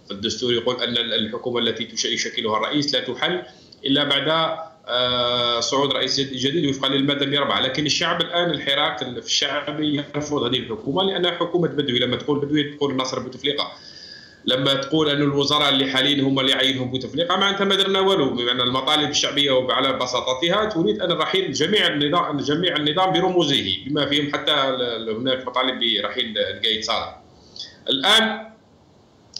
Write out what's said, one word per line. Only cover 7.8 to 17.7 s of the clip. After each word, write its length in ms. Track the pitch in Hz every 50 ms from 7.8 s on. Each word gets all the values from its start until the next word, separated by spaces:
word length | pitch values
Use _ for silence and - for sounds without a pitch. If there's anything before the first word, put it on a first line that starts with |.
| 151
الشعب 360 | - - - 170 165 175 170
الآن، 280 | 165 - 170 175 175 165
الحراك 540 | 151 135 - 139 139 143 151 160 - - -
الشعبي 920 | 127 120 117 - - - - 147 139 143 147 143 151 147 156 151 151 143
يرفض 480 | 139 143 - - 147 147 147 147 135 117
هذه 140 | 123 127
الحكومة، 460 | 120 113 113 110 - - 139 160 185 190
لأنها 280 | 190 180 175 175 175
حكومة 360 | 175 - 165 - 185 175 160
بدوي. 320 | 147 135 147 135 131 120 123
لما 160 | 123 123 123
تقول 240 | - - 151 143 139
بدوي 240 | 143 139 151 151 139
تقول 280 | 147 - - 143 139
النصر 280 | 131 131 127 127 135 123
بوتفليقة، 520 | 117 127 - 113 - - - - 87 - - - - - - - - - - - - - - - -
لما 280 | - 127 131 139 139 139
تقول 360 | 131 - - 156 160 156 147
أن 120 | 143 147
الوزراء 480 | 147 143 139 143 143 143 147 151 147 139
اللي 220 | 135 135 135 135
حاليين 280 | 131 131 131 147 143 139
هم 200 | 135 135 135 135
اللي 120 | 131 135
يعينهم 400 | 127 127 135 135 131 127 127 117
بوتفليقة، 460 | 127 127 123 113 127 151 170 175 185
معناتها 280 | 196 196 196 196 202 196
ما 100 | 196